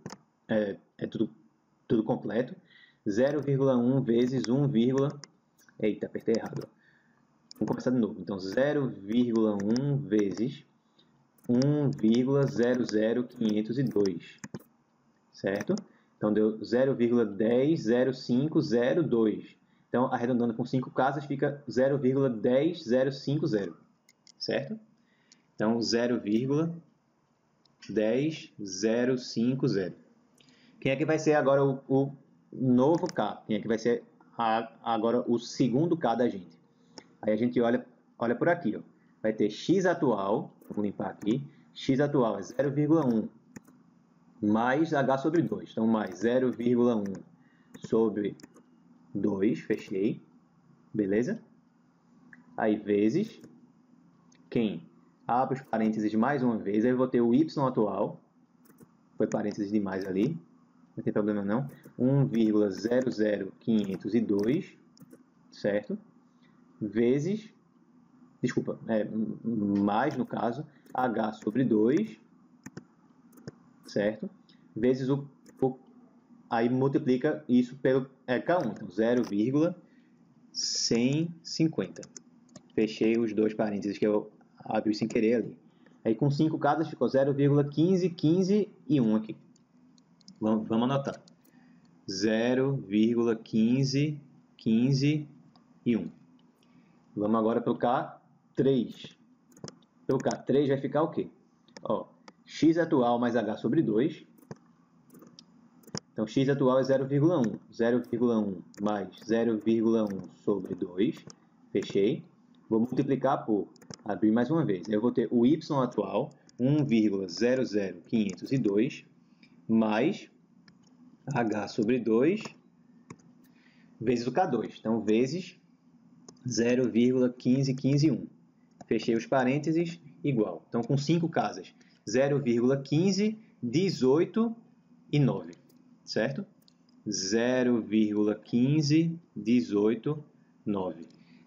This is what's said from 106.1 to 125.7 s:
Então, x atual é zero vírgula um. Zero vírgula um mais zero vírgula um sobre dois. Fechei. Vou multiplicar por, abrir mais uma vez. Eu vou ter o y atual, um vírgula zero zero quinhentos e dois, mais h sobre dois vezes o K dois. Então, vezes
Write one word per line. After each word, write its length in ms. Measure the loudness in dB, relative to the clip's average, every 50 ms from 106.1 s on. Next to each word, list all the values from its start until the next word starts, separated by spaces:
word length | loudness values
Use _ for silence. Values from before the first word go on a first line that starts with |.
| _
Então, 120 | -6 -6
x 220 | 0 2 2 2
atual 320 | 2 2 2 2 4 4 4
é 40 | 4
zero 220 | 4 2 2 2
vírgula 340 | 0 2 2 4 4 4 2
um. 200 | 0 -2 -4 -8 -12 -12 -4
Zero 280 | 0 0 2 2 0 0 -2
vírgula 300 | -2 0 2 2 2 2
um 220 | 0 -2 -4 -8 -12 -16 -10 -4
mais 280 | -4 -2 -2 -2 -6 -8 -12 -12 -4
zero 300 | 0 0 2 2 2 0
vírgula 480 | 0 2 2 2 4 4 4 2 2 2
um 160 | -2 -4 -8 -10 -14 -18 -6 -2
sobre 280 | -2 -2 -2 -4 -6 -6
dois. 500 | -6 -8 -6 -2 0 0 0 -2 -4 -12 -20 -20 _ _ _ _ _ _ _ -4
Fechei. 500 | -4 -4 -2 0 2 2 2 0 -2 -6 -14 _ _ _ _ _ _ _ -2
Vou 100 | 0 0
multiplicar 680 | 0 0 0 -2 0 0 0 0 0 0 0 -2 0
por, 200 | 0 0 0 -2 -4 -12 -20 -20 -20 -20 -12 -8
abrir 260 | -8 -2 2 2 4
mais 200 | 4 4 2 2
uma 120 | 0 0 0
vez. 240 | 0 -2 -4 -2
Eu 140 | -2 -2 0
vou 100 | 0 0
ter 160 | 0 0 -2 0
o 120 | 2 4 4
y 160 | 4 4 2 0 -2 -2 -2
atual, 480 | -2 0 -2 -4 -4 -2 -2 -2 -2 -4 -8 _ _ -18 _ -2
um 260 | 0 2 2 2 2
vírgula 420 | 2 4 4 4 2 0 -2 -4
zero 380 | -6 -4 -2 0 2 2 0 0
zero 340 | -2 -2 -2 -4 -4 -6 -12 -8
quinhentos 440 | -4 -2 -2 -2 -2 -4 -8 -6 -4
e 80 | -2 0
dois, 440 | 0 2 2 2 0 0 -2 -8 -16 _ _ _ _ _ _ _ _ _ _ -14 _
mais 640 | 0 2 2 2 2 2 2 2 0 -2 -4 -8 -20 _ _ _ _ _ _ _ -20 -20 _ _ _ _ _ -20 -20 -20 _ _ -6 -2
h 340 | -2 -2 -2 -2 -4 -6
sobre 300 | -4 -4 -2 0 0 0
dois 460 | 0 0 2 2 2 2 2 0 -2 -4 -12 -16 -20 _ _ _ _ _ _ -20 -20 _ -20 -20 -20 -20 -20 -20 -20 _ _ _ _ _ _ _ _ -20 _ _ -4
vezes 280 | -2 0 0 0 -2
o 40 | -2
K 140 | 0 0 0
dois. 300 | 0 0 -2 -4 -6 -10 -8
Então, 220 | -4 -2 -2 0
vezes 580 | 0 2 2 2 2 0 -2 -6 -8 -12 -16 _ _ _